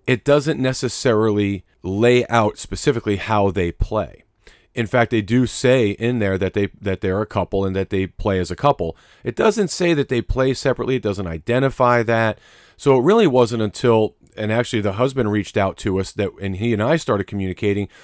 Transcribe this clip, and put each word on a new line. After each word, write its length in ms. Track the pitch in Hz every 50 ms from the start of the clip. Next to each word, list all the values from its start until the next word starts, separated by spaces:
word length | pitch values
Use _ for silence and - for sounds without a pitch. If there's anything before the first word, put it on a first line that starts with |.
| _ -
it 180 | 131 107 -
doesn't 340 | - 143 151 127 151 156 135
necessarily 1040 | 131 127 131 - - 123 - - - 135 113 107 110 110 104 104 104 98 101 92 - _ _ _ -
lay 420 | 90 95 101 113 120 123 123 120 -
out 300 | 117 117 110 107 - -
specifically 600 | - - 101 95 - 147 139 117 - 110 101 95
how 340 | - 107 110 104 101 98
they 200 | 87 98 90 87
play. 520 | 85 - - - 110 107 92 64 - - _ _ _ _ _ - - _ _ _ _
In 140 | 127 117 104
fact, 240 | - 123 117 -
they 100 | - 110
do 240 | 104 90 113 127 127
say 460 | 110 - - - 123 127 135 117 101
in 280 | 101 - 113 117 127 120
there 180 | 104 98 98 92
that 160 | 95 92 -
they, 160 | 104 101 98 - -
that 200 | - 101 95 90
they're 200 | - 95 92 101
a 60 | 107 -
couple 380 | - 104 90 - - 98 98
and 100 | 95 92
that 140 | 98 98 -
they 180 | - 95 95 90
play 320 | - - - 107 98 92
as 100 | 90 -
a 60 | 87
couple. 400 | - - 143 139 - 85 82 - - _ _ _ _ _
It 120 | 123 117
doesn't 340 | - 214 220 202 233 202 165
say 240 | - - 180 175 170
that 140 | 143 135 -
they 140 | 131 120
play 320 | - - - 123 131 135 131
separately. 420 | - - 139 123 - 117 113 135
It 80 | 127 -
doesn't 240 | 107 98 95 98 87
identify 720 | 82 82 - - 117 131 131 135 - - 131 120 123 120 117
that. 360 | 110 113 113 113 110 104 - _ _ - - _ _ _
So 220 | _ - 143 135 127
it 60 | 120
really 220 | 160 208 233 220
wasn't 380 | 160 123 127 123 107 120 113 110
until, 520 | 104 - - - 123 117 110 110 - - _ _ _ _
and 160 | - 107 104
actually 300 | 110 117 123 - - 113
the 120 | 101 104 95
husband 380 | 104 127 139 131 135 120 104
reached 260 | 104 107 98 - - 107
out 200 | 98 95 - -
to 220 | - 107 92 95
us, 120 | 95 -
that, 200 | - - 101 92 - -
and 180 | 98 98 95 92
he 160 | 110 120 117
and 100 | 104 107
I 120 | 127 160 165
started 280 | - - 117 101 98
communicating, 640 | - - 101 95 92 90 - - 104 101 101 101 - - -